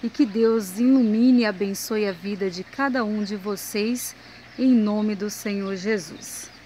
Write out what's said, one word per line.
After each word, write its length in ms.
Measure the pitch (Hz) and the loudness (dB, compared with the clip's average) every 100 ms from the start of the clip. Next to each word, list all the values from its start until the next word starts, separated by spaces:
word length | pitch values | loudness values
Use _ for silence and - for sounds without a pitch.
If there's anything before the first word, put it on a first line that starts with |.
E 80 | 233 | -8
que 160 | - 277 | 0 0
Deus 520 | 202 226 226 196 185 | 4 2 2 -2 0
ilumine 640 | 247 269 226 214 247 247 | 4 6 4 4 6 6
e 40 | 220 | 4
abençoe 600 | 190 196 196 - 220 202 | 0 -4 -4 -4 -2 -2
a 40 | |
vida 380 | 180 190 202 196 | -4 -8 -4 -4
de 140 | 175 | -6
cada 400 | 185 - 269 254 | -12 -4 -2 0
um 180 | 214 214 | -2 -2
de 140 | 202 208 | -4 -6
vocês, 800 | 190 196 - 214 214 247 - - - - - - | -6 -8 -6 -4 -2 -2 -6 -14 -20 -20 -20 0
em 140 | 262 | 4
nome 420 | 247 208 214 214 | 4 4 0 -2
do 160 | 202 208 | -2 -6
Senhor 460 | - 220 202 196 196 | -6 -6 -4 -4 -6
Jesus. 720 | 196 214 156 - - - - - | -4 -4 -4 -16 -14 -14 -16 -20